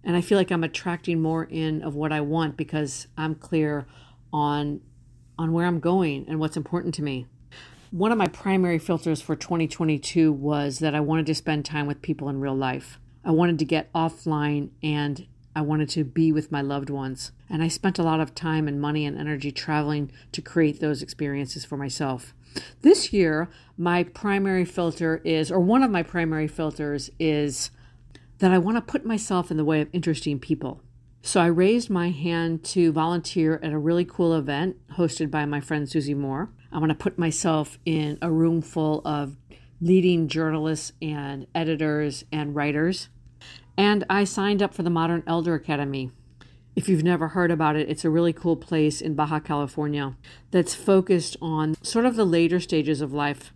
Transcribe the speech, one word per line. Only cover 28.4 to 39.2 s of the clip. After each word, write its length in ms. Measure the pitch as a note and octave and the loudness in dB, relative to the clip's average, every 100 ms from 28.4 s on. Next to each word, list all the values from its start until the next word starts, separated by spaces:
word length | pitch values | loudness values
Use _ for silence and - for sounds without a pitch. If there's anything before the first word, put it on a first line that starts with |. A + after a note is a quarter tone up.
that 120 | F#3+ | 4
I 60 | F#3 | 6
want 180 | F3 A#3 | 4 0
to 60 | |
put 240 | A3+ - A3 | -2 -6 -2
myself 440 | G#3+ - F#3 E3+ | -4 -2 -2 -2
in 60 | D#3 | -2
the 80 | |
way 160 | D3+ D#3 | 2 2
of 80 | D3 | 0
interesting 440 | F3+ E3 D#3 - C#3+ | -2 -2 -2 -2 -6
people. 440 | - C#3+ C3 - - - - - | -4 -4 -4 -12 -18 -20 -20 -16
So 180 | - G3 | -2 2
I 60 | E3+ | 4
raised 420 | E3+ F#3 A#3+ A#3 | 4 4 2 0
my 220 | F#3+ E3+ | 0 0
hand 540 | D3+ E3+ E3+ E3 E3 | -2 -2 0 -2 -4
to 280 | - F#3 E3+ | -2 2 4
volunteer 680 | D#3 D#3+ F3 E3 F3+ D#3+ D#3+ | 4 0 0 -2 0 2 0
at 100 | D#3 | -2
a 60 | D3+ | -2
really 260 | D3+ E3+ | 0 0
cool 300 | F3 - E3+ | 0 0 2
event 420 | D#3+ C#3 C#3+ F#3 - - | 2 0 -2 -2 -4 -12
hosted 380 | - E3+ - D#3 | 0 0 0 -2
by 160 | D3+ D3 | -2 -2
my 140 | D3 | -4
friend 280 | C3+ D3+ C#3+ | -2 -4 0
Susie 260 | D#3+ C#3 | -2 0
Moore. 360 | C#3+ C#3 C3+ G3 - - | -2 -2 -4 -6 -10 -10
I 80 | E3 | -2
want 120 | D#3 | 0
to 40 | |
put 240 | D3+ G3+ - | 0 -2 0
myself 600 | E3 D3+ D#3+ D#3 D3 - - | -2 0 0 0 0 -6 -2
in 320 | D#3+ D3+ D3+ | -2 -2 -4
a 100 | E3+ | -2
room 300 | D#3+ E3 E3 | 2 4 2
full 400 | D#3 - D#3 D3+ | -2 -2 0 0
of 320 | - D3 | -2 -4